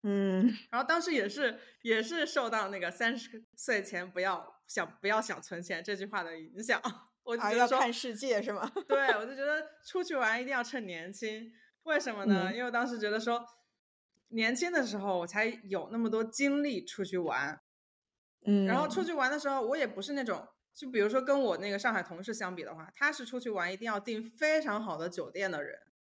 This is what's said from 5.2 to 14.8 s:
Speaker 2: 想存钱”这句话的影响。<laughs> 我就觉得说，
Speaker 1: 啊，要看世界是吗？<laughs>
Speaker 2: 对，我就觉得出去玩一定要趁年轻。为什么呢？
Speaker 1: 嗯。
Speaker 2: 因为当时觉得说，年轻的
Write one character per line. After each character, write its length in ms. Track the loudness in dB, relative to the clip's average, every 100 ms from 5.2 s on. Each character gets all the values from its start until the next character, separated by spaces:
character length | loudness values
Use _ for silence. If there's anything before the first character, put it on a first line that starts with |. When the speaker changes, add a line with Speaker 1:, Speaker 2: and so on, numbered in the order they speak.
Speaker 2:
想 200 | 0 -6
存 220 | -8 -10
钱” 180 | -6 -6 -4
这 100 | -6
句 100 | -4
话 160 | -4
的 160 | -4 -8
影 240 | -14 -12
响。 200 | 0 0
<laughs> 300 | 0 -8 -18 _ -4
我 100 | 0
就 60 |
觉 140 | 2 4
得 120 | 6
说， 100 | 6
Speaker 1:
啊， 20 |
要 20 |
看 100 | 2
世 220 | 0 -4
界 260 | -4 2 2
是 140 | 2
吗？ 180 | -4 -4 -6
<laughs> 80 | 2
Speaker 2:
对， 200 | 4 4 2
我 80 | 0
就 100 | -4
觉 80 |
得 240 | -2 -2 -4 -14
出 200 | -6 -4
去 120 | -2 2
玩 240 | 2 2
一 60 | 0
定 80 |
要 100 | -2
趁 220 | -2 -4 -6
年 260 | -8 -10
轻。 400 | -8 -8 -8 -12 -18 _ _
为 180 | 0 2
什 140 | 2
么 100 | -2 4
呢？ 240 | 4 4
Speaker 1:
嗯。 40 | 0
Speaker 2:
因 80 |
为 60 | 0
当 180 | 0 0
时 120 | 0
觉 100 | 0
得 100 | 0
说， 240 | 0 -2 -4 -20 _ _ _ _ _ _ _
年 280 | 0 0 2
轻 160 | 2
的 140 | 2